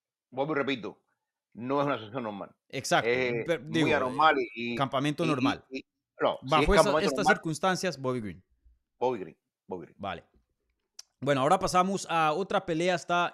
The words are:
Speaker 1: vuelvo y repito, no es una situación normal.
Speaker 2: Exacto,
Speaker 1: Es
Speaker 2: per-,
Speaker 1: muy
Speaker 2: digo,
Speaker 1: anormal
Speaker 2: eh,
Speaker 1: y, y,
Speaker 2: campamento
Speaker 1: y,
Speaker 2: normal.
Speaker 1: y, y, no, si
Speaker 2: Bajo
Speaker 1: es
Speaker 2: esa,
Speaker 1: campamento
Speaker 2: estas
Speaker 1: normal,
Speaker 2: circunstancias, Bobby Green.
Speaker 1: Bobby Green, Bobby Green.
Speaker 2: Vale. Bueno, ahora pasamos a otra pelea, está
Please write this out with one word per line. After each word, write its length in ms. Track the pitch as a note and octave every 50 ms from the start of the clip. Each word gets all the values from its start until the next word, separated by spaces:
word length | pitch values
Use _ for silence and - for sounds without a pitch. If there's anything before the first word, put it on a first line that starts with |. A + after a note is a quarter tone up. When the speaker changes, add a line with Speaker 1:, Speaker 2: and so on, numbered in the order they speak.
| _ _ _ _ _ _
Speaker 1:
vuelvo 240 | - B2+ C#3 D3+ D#3
y 20 |
repito, 460 | C#3 C3+ C3 C#3 A#2 F#2+ G2+ D#2+ _ _ _ _ _ _ _ _ _ _ _
no 260 | _ G2 A#2 B2+ C#3 C#3+
es 60 | C#3+
una 120 | C#3+ C3+ A2+
situación 260 | G#2+ G#2 G#2+ C3+ A#2+
normal. 260 | A2 G#2 G2 F2 - _ _ _ _
Speaker 2:
Exacto, 400 | - C3+ - - F3 D#3 A2 A#2
Speaker 1:
Es 340 | B2 B2+ B2+ B2 A#2+ A#2 G#2+
Speaker 2:
per-, 160 | D#3 E3+ C#3+
Speaker 1:
muy 100 | - D#3
Speaker 2:
digo, 240 | D#3+ E3 D3+ - D3+
Speaker 1:
anormal 440 | C#3 C3 B2+ B2+ C#3 D#3 D#3+ D3+ C#3
Speaker 2:
eh, 100 | B2 - -
Speaker 1:
y, 180 | A2+ A#2+ A#2+
y, 40 | A#2+
Speaker 2:
campamento 480 | A#2 C#3 B2 - C3 C#3 D3 D3 - E3+
Speaker 1:
y, 40 | D#3+
Speaker 2:
normal. 360 | D3+ B2+ B2+ B2+ - - - _
Speaker 1:
y, 80 | C3+ C3+
y, 40 | - _ _ _ _ _ _ -
no, 180 | D3+ A#2+ - -
si 80 | - C3
Speaker 2:
Bajo 140 | D#3 D3+
Speaker 1:
es 60 | D3 D#3+
Speaker 2:
esa, 60 | G3+
Speaker 1:
campamento 340 | - - G#3 C#3+ D#3 G3 D3+
Speaker 2:
estas 60 | C4 G#3+
Speaker 1:
normal, 180 | F#3+ D3+ D#3+
Speaker 2:
circunstancias, 640 | - - E3 D#3 - - F#3+ F#3 E3 - F#3 D3 C3+
Bobby 200 | C3+ B2+ B2+ B2+
Green. 220 | G#2+ G2 E2 F2 _ _ _ _ _ - _ _ _ _ _ _
Speaker 1:
Bobby 200 | A#2+ B2+ B2+ G2+
Green, 160 | F#2 D#2+ D2+ _ _ _ _ _ _ -
Bobby 140 | F#2 F2+ F2+
Green. 120 | - - _
Speaker 2:
Vale. 260 | G2+ G2 F2 E2 - _ _ _ _ _ _ _ _ _ _ _ _ _ _ - - _ _ _
Bueno, 220 | B2+ C#3 C#3+ C3
ahora 160 | C3 D3+ F#3 F#3+
pasamos 480 | F#3+ F3 F3 F3+ F3+ F#3+ G3 F#3 - -
a 240 | E3 E3 D#3+ D#3
otra 320 | D3+ F3 G3 - G#3 G3 F#3+
pelea, 300 | - E3 D#3 E3+ F#3 F3+
está 360 | D#3+ - - F3 F3 F3 -